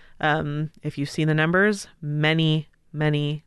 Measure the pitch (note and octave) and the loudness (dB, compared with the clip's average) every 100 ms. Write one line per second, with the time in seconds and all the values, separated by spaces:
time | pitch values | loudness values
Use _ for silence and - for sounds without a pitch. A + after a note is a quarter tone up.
0 | - - D#3 D3+ D3+ D3 D#3 - D3+ C#3+ | -20 -4 -2 0 -2 -4 -6 -8 -10 -6
1 | C#3+ - D#3 D#3 D#3+ F3+ G#3 G3+ - - | -6 -2 0 2 2 4 2 0 -6 -12
2 | D3 D3 D3+ D#3+ D#3+ D#3 D3+ _ _ D3 | -6 0 2 2 2 2 -2 _ _ -4
3 | D3+ D3 D3 D3+ | 0 0 -2 -6